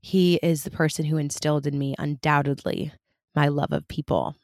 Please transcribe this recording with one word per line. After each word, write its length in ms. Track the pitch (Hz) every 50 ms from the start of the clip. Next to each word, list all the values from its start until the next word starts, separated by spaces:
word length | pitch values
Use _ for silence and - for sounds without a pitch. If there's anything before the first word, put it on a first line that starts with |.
He 340 | - - - 190 180 180 175 - -
is 200 | 170 165 147 -
the 80 | -
person 340 | - - 165 156 - - 156
who 120 | 147 156
instilled 500 | 156 147 143 - - - 151 151 147 139
in 100 | 147 143
me, 180 | 143 139 139 135
undoubtedly, 960 | - - 147 147 131 - 151 147 143 143 143 139 139 - - - - - 143 - _ _ _ _ _ _ _ _
my 120 | 156 147
love 260 | 143 143 143 - - 156
of 140 | 147 151
people 480 | _ - - 151 - - 82 62 - 147 _